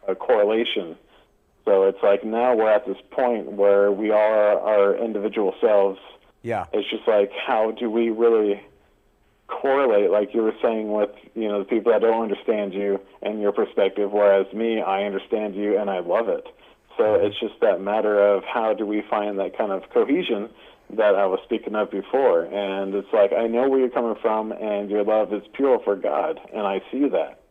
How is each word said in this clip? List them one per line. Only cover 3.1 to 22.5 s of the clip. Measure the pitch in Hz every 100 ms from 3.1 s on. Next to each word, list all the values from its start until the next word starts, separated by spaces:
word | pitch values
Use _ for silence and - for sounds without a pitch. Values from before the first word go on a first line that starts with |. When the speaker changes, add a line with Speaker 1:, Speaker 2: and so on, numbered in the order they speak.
Speaker 1:
point | - 123 117 76
where | 101 101 101 101
we | 98 107
are | 107 107 110 104 101
our | 104 107 101 -
individual | 113 104 104 101 95 -
selves. | 117 104 98 95 - - _ _
Speaker 2:
Yeah. | 90 110 87
Speaker 1:
It's | 107 98
just | 110 -
like, | 107 101
how | - - 117 110
do | 110 120
we | 113 117
really | 110 117 113 107 101 - _ _ _ _ _ _ _ _
correlate, | - 139 135 135 104 98
like | 104 -
you | 113
were | 110 110
saying, | 123 113 107
with, | 107 104 - -
you | - 110
know, | 104
the |
people | 98 117 110
that | 107
don't | 113 113
understand | 113 101 - 107 101
you | 95 101 98 - -
and | - 107
your | 104
perspective, | 101 104 - 98 95 101
whereas | 104 101 98 95
me, | 104 113 110
I | 92 98
understand | 104 95 - 113 107 95
you | 104 117
and | 101
I | 92
love | 85 98 113
it. | 87 - - - _ _ -
So | 110
it's | 104 101 101
just | 110 -
that | 110 92
matter | 98 107 107 104
of | 101 98
how | - 120 110
do | 104 104
we | 107
find | 104 110 104 98
that | 92 -
kind | 107
of | 95 -
cohesion | 123 110 151 160 107 110 - - _ _
that | 107 104
I | 98 98
was | 92
speaking | - 113 -
of | 107 104
before. | 101 95 131 131 85
And | 82